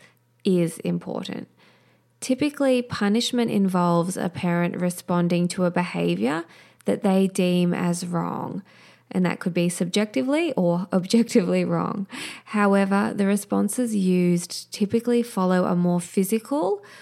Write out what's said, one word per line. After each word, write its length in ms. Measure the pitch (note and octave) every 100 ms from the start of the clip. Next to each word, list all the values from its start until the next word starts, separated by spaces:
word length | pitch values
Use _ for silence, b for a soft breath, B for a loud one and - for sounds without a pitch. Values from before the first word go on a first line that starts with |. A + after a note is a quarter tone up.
| b b _ _ G3+
is 320 | F3+ E3 -
important. 720 | F3 F3 - - - - - _ b b b b b _
Typically, 600 | - B3+ D4 D4 C4+ B3
punishment 720 | A#3+ - G3+ A3+ - A#3+ A3+
involves 640 | G#3 F#3+ F#3 F3 E3+ E3+ -
a 140 | F3
parent 500 | - F3 F3 F3 -
responding 720 | F3+ F3 - F3 F3 F3 F3
to 160 | - F3+
a 60 |
behavior 720 | F3 F3 F3 E3+ F3+ A#3 D#4+ E4+ B B B -
that 180 | G#3
they 240 | G3+ F#3+ F#3+
deem 460 | F#3+ F3+ F3+ F3
as 320 | - F3+ F3 F3
wrong, 580 | E3+ E3+ - - - - B B B _
and 120 | F#3 F3+
that 160 | -
could 120 | F#3
be 140 | E3+ F3
subjectively 840 | - F3 G3+ G#3+ C4 B3+ D4 E4+
or 340 | - F3 F3 F#3+
<laughs> 40 |
objectively 720 | F#3 F3+ A3+ A#3 A#3 F3+ F#3 F3
wrong. 420 | E3+ - - G3 B B B -
However, 640 | G#3 G3+ G3 G3 G3 G#3+
the 120 | G3+ G3
responses 680 | G3+ - G3 G3+ - A#3+
used 800 | G#3+ F#3 F3+ F3 F3 - - -
typically 500 | - G3+ A#3 A#3+ A#3+
follow 440 | A#3 - F#3 F#3 -
a 100 | F3
more 240 | F3 F3
physical 800 | - - F#3+ A3 - C#4+ F4+ G4+ B B